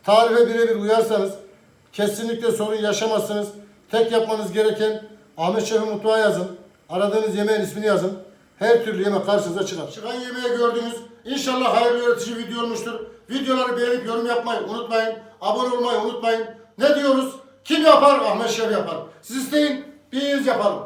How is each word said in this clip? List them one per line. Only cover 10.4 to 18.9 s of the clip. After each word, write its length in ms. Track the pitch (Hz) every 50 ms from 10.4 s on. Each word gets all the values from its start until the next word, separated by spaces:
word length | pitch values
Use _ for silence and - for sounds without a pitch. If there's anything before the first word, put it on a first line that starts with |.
| 247 240 240
gördünüz. 380 | 240 240 240 226 233 233 233 233 - - - - - _
İnşallah 560 | 220 277 277 - 262 254 254 262 233 - -
hayırlı 240 | 240 240 240 240 240
öğretici 320 | 240 233 - - 233 233
video 260 | 226 233 - 233 233 240
olmuştur. 360 | 233 226 226 226 233 226 - - - - - _ -
Videoları 480 | 233 277 262 262 262 262 254 240 240
beğenip 300 | 240 240 240 247 - 202
yorum 180 | 220 233 226 233
yapmayı 360 | 240 233 240 240 240 226 226
unutmayın. 540 | - 190 214 240 240 226 226 220 220 226 220 - - - - _
Abone 340 | 185 208 214 214 254 254 247
olmayı 240 | 247 240 240 233 214
unutmayın. 460 | 214 247 240 - 226 226 226 226 220 - - - - - _
Ne 180 | - 247 294 294
diyoruz? 400 | 285 285 277 269 262 262 - - - - - _ _ _
Kim 220 | - 311 311 302
yapar? 340 | 311 277 277 277 285 269 240
Ahmet 300 | 226 214 202 - 233 208
Şef 220 | 214 220 226 208
yapar. 260 | 214 185 185 180